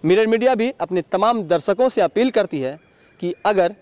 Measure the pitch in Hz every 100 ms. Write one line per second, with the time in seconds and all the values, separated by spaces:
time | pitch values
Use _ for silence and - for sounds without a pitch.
0 | 160 190 220 226 247 240 233 - 170 180
1 | 156 185 214 240 165 170 175 190 254 240
2 | 175 - 254 226 190 156 127 147 _ _
3 | _ _ 175 - 202 202 175 208